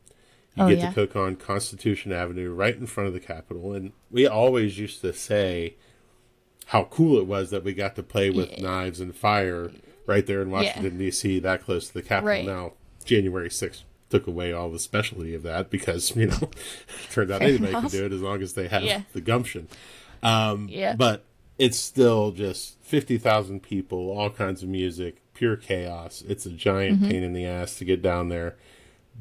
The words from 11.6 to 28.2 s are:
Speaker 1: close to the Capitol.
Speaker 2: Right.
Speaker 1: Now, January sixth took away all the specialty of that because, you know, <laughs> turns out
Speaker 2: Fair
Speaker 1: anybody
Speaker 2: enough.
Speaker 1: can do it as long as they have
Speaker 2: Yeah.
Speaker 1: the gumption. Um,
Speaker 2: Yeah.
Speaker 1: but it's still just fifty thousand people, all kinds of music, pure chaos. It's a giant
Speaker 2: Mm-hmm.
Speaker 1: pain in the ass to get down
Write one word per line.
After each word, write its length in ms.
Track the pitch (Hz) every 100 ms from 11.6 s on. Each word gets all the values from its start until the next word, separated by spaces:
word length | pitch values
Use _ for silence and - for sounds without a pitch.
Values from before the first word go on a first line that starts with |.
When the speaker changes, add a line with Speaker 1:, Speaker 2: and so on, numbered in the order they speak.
Speaker 1:
close 240 | - 87 -
to 40 |
the 80 | 92
Capitol. 260 | - 101 107
Speaker 2:
Right. 160 | 147 95
Speaker 1:
Now, 280 | 92 87 - - -
January 480 | - 113 95 92 85
sixth 320 | - 90 - - - _
took 180 | 101 -
away 260 | 87 87
all 160 | 85 87
the 80 | 85
specialty 540 | - 104 107 - 82
of 100 | 82
that 260 | 82 82 95
because, 460 | 95 - 85 - 113
you 120 | 110
know, 220 | - - - - -
<laughs> 320 | - - -
turns 180 | - 95
out 80 | 98
Speaker 2:
Fair 100 | 127
Speaker 1:
anybody 200 | 131 104
Speaker 2:
enough. 200 | 92 107
Speaker 1:
can 80 | 98
do 60 | 98
it 80 |
as 80 | 95
long 200 | 95 101
as 120 | 95
they 140 | - 90
have 160 | 98
Speaker 2:
Yeah. 180 | 107 101 98
Speaker 1:
the 80 | -
gumption. 460 | 85 120 117 95 80 - - - - -
Um, 440 | 117 113 110 101 104
Speaker 2:
Yeah. 240 | 101 95 117
Speaker 1:
but 280 | 123 104 - _ _ -
it's 180 | 127 110
still 540 | - - 123 113 107
just 460 | 92 101 90 - -
fifty 360 | - 151 139 120
thousand 440 | 117 107 95 98
people, 480 | - 98 92 90 90
all 200 | 101 104
kinds 340 | 104 98 90
of 60 | 92
music, 480 | 95 92 82 87 - _
pure 220 | - 120 107
chaos. 640 | - 92 87 85 82 - -
It's 180 | 101 95
a 40 |
giant 500 | 85 104 95 98 101
Speaker 2:
Mm-hmm. 80 | 98
Speaker 1:
pain 120 | 92
in 100 | 92
the 120 | 90 90
ass 320 | 90 87 -
to 60 | 90
get 160 | 92
down 280 | 92 87